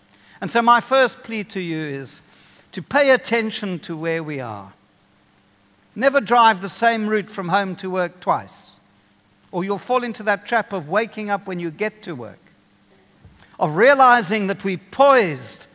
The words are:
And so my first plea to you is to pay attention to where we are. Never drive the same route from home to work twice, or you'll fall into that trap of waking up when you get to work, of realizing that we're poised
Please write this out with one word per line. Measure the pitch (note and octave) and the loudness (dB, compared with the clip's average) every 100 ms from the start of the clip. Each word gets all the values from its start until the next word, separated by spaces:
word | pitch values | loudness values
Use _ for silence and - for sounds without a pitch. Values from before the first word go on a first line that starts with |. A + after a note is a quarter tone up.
| _ _ _ - | _ _ _ -12
And | F#3 | -4
so | A#3 | 0
my | A#3 A#3+ | 4 4
first | - C4+ B3+ - | 4 2 2 -2
plea | - A3 G3 | -12 -10 -8
to | G3 | -8
you | F3 D#3+ | -6 -6
is | D3+ C#3 B2+ - _ _ _ _ _ | -6 -8 -12 -18 _ _ _ _ _
to | - | -14
pay | - C#4 C#4 | -2 2 4
attention | C4 - A#3 A3 - G3+ F3 | 4 2 -2 -2 -6 -6 -8
to | - D#3+ | -8 -8
where | E3 E3 | -4 -4
we | D#3 C#3+ | -6 -8
are. | B2 G#2 G2 - _ _ _ _ _ _ _ _ _ _ _ G3 | -8 -10 -14 -20 _ _ _ _ _ _ _ _ _ _ _ -4
Never | C4+ C#4 | 0 0
drive | F#3+ A#3+ A3+ G3 | 2 4 6 4
the | F#3 | -2
same | - A#3 A3+ G#3+ | -2 0 2 0
route | G#3+ F#3 | -2 -4
from | - F3 | -8 -2
home | F#3+ G3 F3+ | -2 -2 -6
to | F#3+ | -6
work | F#3 F3 - | -4 -4 -4
twice, | - D3 G2 - - - _ _ _ _ _ _ _ | -2 -2 -4 -18 -20 -20 _ _ _ _ _ _ _
or | F#3 | -6
you'll | F#3+ G3+ | -6 -6
fall | - B3 | -2 -2
into | A#3+ A3 | -2 -6
that | G#3+ G3+ - | -4 -4 -2
trap | A#3 G3+ | -2 -2
of | G3 D3 | -8 -4
waking | F#3+ A3+ - G#3 | -2 -2 -6 -6
up | G3+ G3+ | -6 -6
when | F3+ | -8
you | E3+ | -8
get | D3+ G#3+ G#3+ | -6 -6 -6
to | - | -12
work, | C#3+ A2 F#2+ _ _ _ _ _ _ _ _ - _ _ - | -12 -14 -18 _ _ _ _ _ _ _ _ -20 _ _ -4
of | D#3+ D3+ | -4 4
realizing | B3 C#4 B3+ A#3+ E3+ A3 G3 | 4 8 6 6 2 -2 -2
that | F#3+ - | -4 -4
we're | F3+ | -6
poised | - - C#4 C4 F#3+ C3+ B2 - - | -4 4 6 6 4 -2 -12 -18 -20